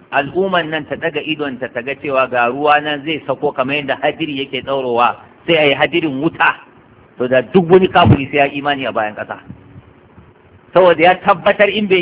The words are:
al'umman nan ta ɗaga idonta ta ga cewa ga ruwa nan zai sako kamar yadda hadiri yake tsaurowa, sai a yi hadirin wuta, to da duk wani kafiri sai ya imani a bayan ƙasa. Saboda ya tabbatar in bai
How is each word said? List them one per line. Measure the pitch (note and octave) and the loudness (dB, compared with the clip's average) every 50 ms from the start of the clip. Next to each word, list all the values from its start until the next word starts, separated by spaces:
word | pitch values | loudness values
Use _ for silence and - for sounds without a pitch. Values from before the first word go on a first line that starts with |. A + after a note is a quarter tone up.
| - - | -14 -4
al'umman | A#2+ C#3 C#3+ C#3 - F3 G3 G3 F3+ F3 D#3+ D#3 | -4 -2 -2 -2 -2 -2 -2 0 0 -2 -2 -2
nan | D#3+ D#3 D3 | -6 -8 -8
ta | - C#3 | -8 -10
ɗaga | - D#3 E3 D3 D3 - | -6 -6 -6 -6 -6 -6
idonta | D#3 D#3 C#3+ D3 C#3 B2+ A#2 B2+ A2+ | -6 -6 -6 -6 -8 -8 -8 -10 -8
ta | - B2 | -8 -8
ga | A#2 C#3 C#3 | -8 -8 -10
cewa | C3+ - D3 C3+ C3 C3 A2 | -8 -6 -4 -2 0 0 0
ga | B2 B2 A#2+ | 0 0 0
ruwa | A#2+ B2+ C#3 D3+ D3 D3 D3 | 0 -2 0 0 2 2 2
nan | D3 D3+ D3 C#3+ C3+ | 0 -2 -6 -6 -6
zai | D#3+ D#3+ C3+ - | -6 -8 -6 -4
sako | - C3 - D3 D3 | -6 -6 -4 -4 -4
kamar | - - B2+ C3+ C#3+ | -2 -2 -4 -4 -4
yadda | D3 C#3+ C3 B2+ - | -6 -4 -6 -6 -2
hadiri | C#3 D3+ D3 - D#3+ D3+ C#3+ C3+ | -2 -4 -4 -4 -8 -8 -6 -8
yake | C#3 C3+ C3 B2+ A#2 | -8 -8 -8 -8 -6
tsaurowa, | C3 C#3 C3+ C3 B2 A#2 A#2 A#2+ A2 G2+ - - - - _ - | -4 -4 -4 -4 -2 0 2 2 0 0 -4 -14 -20 -20 _ -2
sai | - E3+ | 0 2
a | D#3 D3+ | 2 4
yi | C#3 C#3 | 2 2
hadirin | C3 D#3 C#3 D3 E3+ D#3+ D#3 C3 C3 | 2 0 0 0 -2 -2 -2 -4 -2
wuta, | D3+ E3 - - E3 D3 - - - _ _ - _ _ _ _ _ _ _ | -4 -4 -2 0 0 0 0 -4 -12 _ _ -20 _ _ _ _ _ _ _
to | - B2 | -6 -2
da | B2 B2+ B2+ | 0 0 0
duk | A2+ - - G3 E3+ D#3+ | 0 2 2 2 4 6
wani | F#3+ F#3 F#3+ | 6 6 6
kafiri | F#3 - F3+ F3 - D#3 C#3+ C3+ B2+ | 4 4 4 4 6 4 2 2 -2
sai | - | 0
ya | C#3+ C#3 | 0 0
imani | C#3+ C#3+ C#3+ C#3 C#3+ C#3+ C3+ C3+ | 0 0 -4 -4 -4 -4 -2 -4
a | A2+ | -4
bayan | G2+ A2+ G#2+ G#2 G#2+ | -4 -4 -4 -4 -6
ƙasa. | G#2+ G#2+ - G#2 F#2+ - - - - - - - - - - _ _ _ _ _ - - _ _ _ _ _ _ _ _ _ - | -10 -10 -12 -12 -14 -14 -20 -20 -20 -20 -20 -20 -20 -20 -20 _ _ _ _ _ -20 -20 _ _ _ _ _ _ _ _ _ 2
Saboda | F3+ F#3 F3 E3 D#3 D#3+ | 4 6 6 6 6 4
ya | F3+ F3+ F3+ | 4 4 4
tabbatar | - G3+ G3 E3+ - G#3 G3+ - G#3 G3+ | 2 0 0 2 2 0 2 2 2 2
in | F#3+ G#3+ G#3 | 2 -2 0
bai | F#3+ F#3+ F3+ | 0 0 0